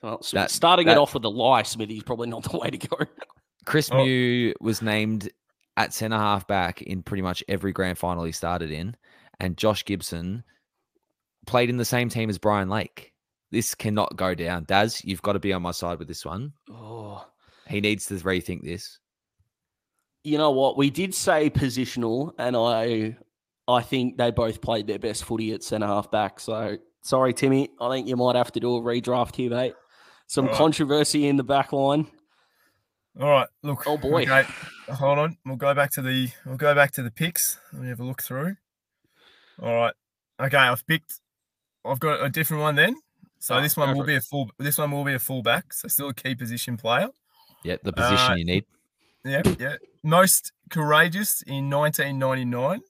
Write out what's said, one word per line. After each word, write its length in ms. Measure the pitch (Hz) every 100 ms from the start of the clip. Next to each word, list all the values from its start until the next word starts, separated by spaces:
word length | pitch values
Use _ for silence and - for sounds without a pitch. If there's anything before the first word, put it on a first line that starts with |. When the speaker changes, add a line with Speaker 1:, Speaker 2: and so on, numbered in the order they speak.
Speaker 1:
Well, 160 | 110 110
s-, 80 | -
Speaker 2:
That, 200 | - 95
Speaker 1:
starting 360 | - 170 180 165
it 40 |
Speaker 2:
that 80 | 147
Speaker 1:
off 160 | 143
with 100 | 131
a 40 | 110
lie, 340 | 110 123 123
Smithy, 340 | 107 113 107 110
is 60 |
probably 260 | - 117 120
not 160 | 113
the 140 | - -
way 120 | -
to 80 | -
go. 180 | - - 151 - - - _ _
Speaker 2:
Chris 260 | - - 147
Speaker 3:
Oh. 120 | 135
Speaker 2:
Mew 500 | 131 127 123 123 117 -
was 220 | 110 107
named 480 | 113 107 107 110 98 _ _ _ _ -
at 160 | 110
centre 220 | - 110 110
half 300 | 104 101 -
back 360 | 101 87 -
in 200 | - 92
pretty 200 | - 98
much 200 | 92 90 -
every 240 | 98 98
grand 260 | 92 92 90
final 260 | 87 87
he 80 | 85
started 380 | 80 85 87 80
in, 260 | 76 90 117 _ _ _ _
and 160 | 92 85
Josh 280 | 110 104
Gibson 600 | - 98 - 85 90 110 - _ _ _ _ _ _ _ _ _ -
played 240 | 127 123
in 60 | 123
the 60 |
same 240 | 117 123 120
team 200 | 113 110
as 100 | 95
Brian 300 | 107 104 95
Lake. 440 | 107 - - - _ _ _ _
This 240 | 98 113
cannot 400 | - 110 107 98 -
go 180 | 92
down. 300 | 87 85 87
Daz, 380 | 80 98 110 -
you've 180 | - 92
got 100 | 104
to 80 | 98
be 120 | 101
on 100 | 92
my 100 | 87
side 260 | 85 87 85
with 80 | 76
this 180 | 80
one. 280 | 73 90 143 147 -
Speaker 1:
Oh. 560 | 117 110 117 107 98 - _ _ _ -
Speaker 2:
He 140 | 104
needs 260 | 104 104 -
to 80 |
rethink 480 | 98 85 92 82 90
this. 360 | - 87 - - _ _ _ _ _ _ _ _ _ _ _ _
Speaker 1:
You 160 | 151 151
know 120 | 151
what? 260 | 131 135 135
We 140 | 143
did 240 | 143 190
say 360 | 185 - 160 151
positional, 840 | - 135 120 120 - 117 117 156 -
and 160 | 123 123
I, 600 | 117 113 117 113 110 113 _ _ _ _ -
I 140 | 123
think 360 | 120 135 123 120
they 120 | 120
both 300 | 113 113 110
played 260 | - 117 104
their 120 | 101
best 260 | 110 104
footy 280 | - 113 110
at 100 | 110
centre 240 | - 107 104
half 240 | 101 -
back. 300 | 107 98 -
So, 360 | - 110 107 104 _ _
sorry, 300 | - 131 131
Timmy. 380 | 123 135 135 139 _
I 80 | 120
think 160 | 131 113
you 100 | 123
might 200 | 123 123
have 160 | 120
to 80 | 117
do 160 | 120 120
a 40 |
redraft 540 | 117 120 120 123 120
here, 160 | - 123
mate. 240 | 120 127 - _ _ - _ _
Some 180 | -
Speaker 3:
All 60 | 131
right. 80 | -
Speaker 1:
controversy 680 | 156 151 147 147 147 151 143
in 100 | 139
the 60 |
back 300 | 123 139 135
line. 340 | 139 135 147 151 _ _ _ _ _ _ _ _ _ _ -
Speaker 3:
All 80 | 143
right, 180 | 139 123 _
look. 200 | 147 139 -
Speaker 1:
Oh, 100 | 151
boy. 260 | 139 160
Speaker 3:
Okay, 220 | 135 135 131 - - - -
hold 260 | 139 139 143
on. 200 | 160 165
We'll 120 | 131 131
go 180 | 139
back 160 | 139 143
to 100 | -
the, 260 | 131 131 127 - -
we'll 100 | 127
go 180 | 147
back 180 | 147 139
to 100 | -
the 80 | 120
picks. 480 | - 170 - - - _
Let 100 | 143
me 60 | 127
have 120 | 120
a 40 |
look 180 | 123 127
through. 340 | - 127 160 202 _ _ _ _ _ _ _ _ _ -
All 140 | 117
right. 200 | 117 117 - _ _ _ -
Okay, 180 | 131 139
I've 300 | 127 123 -
picked, 280 | 160 _ - _ _ _ _ _ _
I've 140 | 113 131
got 240 | 156 139
a 60 | 139
different 340 | 135 156 156
one 140 | 147 143
then. 180 | 175 269 _ _ _ _
So 180 | - 127
Speaker 1:
Oh, 60 |
Speaker 3:
this 120 | 147 -
one 120 | 139
Speaker 1:
go 60 |
Speaker 3:
will 80 | 135
Speaker 1:
for 40 | 143
Speaker 3:
be 60 |
Speaker 1:
it. 40 | 139
Speaker 3:
a 20 |
full, 300 | - 143 120 -
this 180 | 139 151
one 140 | 147
will 120 | 143
be 120 | 143
a 40 | 131
fullback. 540 | - 131 117 143 -
So 160 | - -
still 220 | - 143
a 40 |
key 200 | 135 131
position 420 | 131 120 117 - 117
player. 320 | 113 123 214 - _ _ _ _
Speaker 2:
Yeah, 120 | 85 87
the 100 | -
position 400 | 87 120 98 -
Speaker 3:
Uh, 20 | 92
Speaker 2:
you 80 |
need. 200 | 85 92 - _ _ _ _ _
Speaker 3:
Yeah, 180 | 135 139 185 175
yeah. 180 | 127 151 - _
Most 500 | 156 170 185 - - _ _
courageous 720 | 165 151 151 170 175 214 -
in 260 | - 135 139
nineteen 500 | 143 151 151 139 135
ninety-nine 600 | 135 131 123 123 135 202